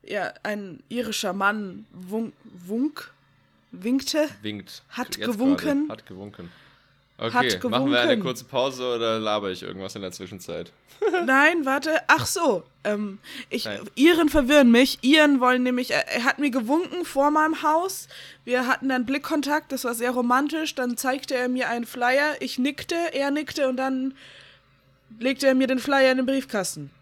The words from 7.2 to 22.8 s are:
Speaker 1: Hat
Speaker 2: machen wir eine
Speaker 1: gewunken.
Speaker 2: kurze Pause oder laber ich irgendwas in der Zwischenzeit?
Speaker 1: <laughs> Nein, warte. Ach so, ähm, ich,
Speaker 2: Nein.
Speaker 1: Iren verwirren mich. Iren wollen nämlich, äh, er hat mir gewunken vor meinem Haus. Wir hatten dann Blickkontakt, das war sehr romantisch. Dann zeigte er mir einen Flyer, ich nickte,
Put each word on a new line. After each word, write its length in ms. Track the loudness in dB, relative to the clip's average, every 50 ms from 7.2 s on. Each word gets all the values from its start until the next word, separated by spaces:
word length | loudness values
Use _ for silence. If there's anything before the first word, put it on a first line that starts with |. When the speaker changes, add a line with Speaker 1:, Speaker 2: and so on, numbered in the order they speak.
| -8 -2 0 0 0 0
Speaker 1:
Hat 120 | 0 -2 -2 -2
Speaker 2:
machen 200 | -2 0 0 2
wir 100 | 2 2
eine 80 | 4 4 2
Speaker 1:
gewunken. 60 | 2 0
Speaker 2:
kurze 200 | -4 -6 -8 -10
Pause 500 | -6 -2 -2 -2 -2 -2 -4 -4 -4 -2
oder 240 | 0 0 0 0 0
laber 300 | 0 0 -2 0 -2 -4
ich 120 | -6 -6
irgendwas 320 | -8 -12 -10 -10 -10 -10 -10
in 80 | -8
der 80 | -10 -10
Zwischenzeit? 640 | -10 -10 -14 -14 -14 -14 -12 -10 -10 -10 -10 -12 _ _ _ _ -8 -2
Speaker 1:
<laughs> 240 | -2 0 0 0 2
Nein, 400 | 4 4 6 6 4 4 2 0
warte. 360 | 0 -2 -2 0 0 -2 -2 4 2
Ach 180 | 2 2 2
so, 380 | -2 -2 0 2 2 2 0 -4 _ _ _
ähm, 360 | _ -4 -4 -4 -4 -8 -10 -12 _ -18 -16 -16 -12 _
ich, 180 | -6 -6 -6
Speaker 2:
Nein. 140 | -6 -8 -8 -10 -10 _
Speaker 1:
Iren 340 | 6 6 6 8 6 4 4
verwirren 440 | 4 2 4 6 8 8 8 10
mich. 260 | 8 8 6 4 2 -2
Iren 360 | 4 6 6 8 8 6 6 4
wollen 240 | 4 4 4 4
nämlich, 300 | 2 0 0 -2 -2 0
äh, 100 | 0 0 0 0
er 160 | -2 0 0
hat 160 | 0 0 0
mir 100 | -2 0
gewunken 540 | 0 0 0 2 0 0 0 -2 -6 -8 -8
vor 260 | -4 0 2 2 4
meinem 320 | 4 4 2 2 0 0
Haus. 460 | 0 2 2 2 0 -2 -6 -10 -14 -16 -20 -20 -20 -20 -20 _ _
Wir 220 | -2 0 0 2
hatten 220 | 0 -2 -2 0 -2
dann 180 | 0 0 0
Blickkontakt, 640 | -2 -2 -4 -2 -2 -2 -2 0 0 -2 -2 -2 _
das 140 | -8 -6 -4
war 100 | -4 -4
sehr 160 | -2 -2 -2
romantisch. 640 | 0 0 2 2 2 2 2 0 -2 -4 -4 -4 -4
Dann 220 | -4 -4 -4 -4
zeigte 400 | -4 -2 -4 -4 -4 -4 -4 -2
er 120 | -2 -2 -2
mir 200 | -2 -2 -2 -2
einen 160 | -2 -4 -6
Flyer, 500 | -8 -6 -2 0 2 2 2 2 0 -2 -4
ich 180 | -6 -8 -4 -2
nickte, 380 | -2 -2 -2 -4